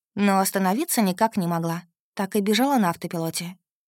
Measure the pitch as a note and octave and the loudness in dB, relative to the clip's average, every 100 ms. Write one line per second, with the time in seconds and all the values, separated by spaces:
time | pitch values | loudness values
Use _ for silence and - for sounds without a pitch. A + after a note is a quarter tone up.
0 | _ - G3+ G3 F#3+ G3 F#3+ G#3+ E4+ - | _ -2 2 2 2 0 0 0 0 0
1 | G3 F3+ A3 G#3+ E3+ E3+ E3 E3+ - _ | 2 2 0 0 -2 -2 -2 -6 -10 _
2 | _ - F#3+ G#3+ G3 G#3+ C4+ C#4 F#3 E3+ | _ -8 -4 0 0 2 2 2 2 0
3 | E3+ E3+ E3 - F3 F#3+ _ _ | -6 -4 -4 -6 -10 -14 _ _